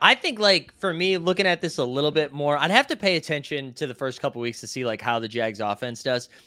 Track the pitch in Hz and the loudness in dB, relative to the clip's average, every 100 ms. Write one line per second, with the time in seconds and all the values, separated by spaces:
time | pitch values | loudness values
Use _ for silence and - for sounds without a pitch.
0 | 180 262 349 220 208 180 127 - 196 165 | 6 6 0 2 4 4 0 -6 -4 0
1 | 185 185 165 185 190 170 170 151 123 131 | 0 0 0 2 2 2 -2 -2 -2 0
2 | 147 156 147 143 147 147 156 220 277 285 | 2 2 0 0 0 2 4 4 2 0
3 | 202 170 - 151 135 147 135 120 147 123 | 0 0 0 -6 -4 -8 -8 -8 -8 -4
4 | 135 127 143 120 120 117 113 127 120 107 | -6 -4 -6 -4 -6 -6 -10 -6 -4 -4
5 | 120 117 113 117 113 104 104 101 123 117 | -2 -2 -2 -2 -2 -2 -4 -4 -6 -6
6 | 135 123 - - | -2 -2 -4 -20